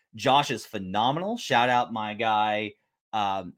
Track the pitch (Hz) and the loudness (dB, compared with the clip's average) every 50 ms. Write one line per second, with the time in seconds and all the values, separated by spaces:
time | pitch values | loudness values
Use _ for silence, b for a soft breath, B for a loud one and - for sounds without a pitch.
0 | b b - 107 101 135 131 147 143 - 120 104 - - - 101 95 92 95 104 | b b -8 -2 2 4 4 4 4 2 -2 -6 -8 -8 -8 -8 -6 -4 0 0
1 | 113 131 143 165 185 208 240 233 - - 131 117 123 127 123 123 120 - 117 110 | 2 2 0 -2 -4 -6 -6 -6 -2 0 2 4 4 4 4 2 0 0 -4 -6
2 | 107 107 107 101 113 110 107 107 107 107 107 107 107 104 - _ _ _ _ _ | -6 -6 -4 -2 0 0 2 2 2 2 0 -2 -4 -6 -8 _ _ _ _ _
3 | _ _ - 107 101 98 95 98 90 87 - | _ _ -2 -2 0 0 -2 -4 -6 -10 -12